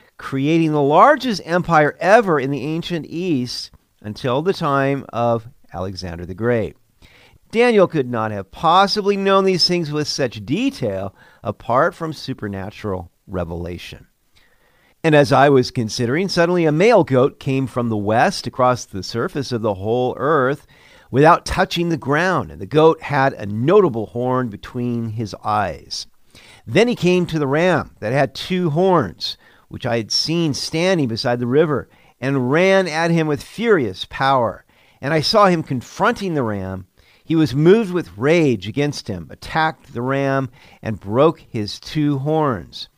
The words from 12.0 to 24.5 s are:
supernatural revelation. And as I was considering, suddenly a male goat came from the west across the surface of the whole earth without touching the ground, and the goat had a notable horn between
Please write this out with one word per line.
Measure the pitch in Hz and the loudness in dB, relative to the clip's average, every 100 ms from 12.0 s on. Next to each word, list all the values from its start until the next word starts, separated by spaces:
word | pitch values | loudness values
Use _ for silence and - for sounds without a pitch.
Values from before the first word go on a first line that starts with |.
| 160 | -10
supernatural | 151 - 131 107 98 95 - 107 92 90 _ - | -10 -10 -8 -8 -8 -10 -10 -6 -6 -8 _ -10
revelation. | 92 85 85 87 87 - - - _ _ _ _ _ _ _ _ _ | -6 -6 -6 -8 -10 -14 -18 -20 _ _ _ _ _ _ _ _ _
And | 160 | 2
as | 151 131 | 4 6
I | 135 143 | 6 6
was | 139 123 | 4 2
considering, | - 110 - 117 147 190 | -2 -6 -4 -2 -2 -2
suddenly | 175 170 180 | 0 0 2
a | 160 | 0
male | 151 208 226 | 2 4 4
goat | 160 131 139 - | 4 2 2 0
came | - 135 131 | -4 -2 -2
from | - 120 | -4 -2
the | 107 | -2
west | 101 110 165 196 - | 0 2 2 0 -8
across | - 127 123 - | 0 0 0 -4
the | 98 | -12
surface | 90 117 165 156 131 | -8 -6 -6 -6 -6
of | 120 | -4
the | 110 | -2
whole | 92 104 120 127 - | -4 -2 -2 -2 -2
earth | 135 156 127 147 _ _ - - _ | 0 2 0 -2 _ _ -20 -20 _
without | 123 151 170 | 4 6 6
touching | - - 190 170 170 | 2 -2 -2 -2 -2
the | 160 | -2
ground, | 123 147 180 170 80 | -2 0 0 -2 -4
and | 76 | -10
the | |
goat | 98 147 160 156 | -2 4 6 4
had | - 143 135 | 0 0 0
a | - | 0
notable | 104 104 131 202 180 117 104 | -6 -2 2 4 2 0 -6
horn | 120 123 127 | -4 -2 -2
between | 123 | -4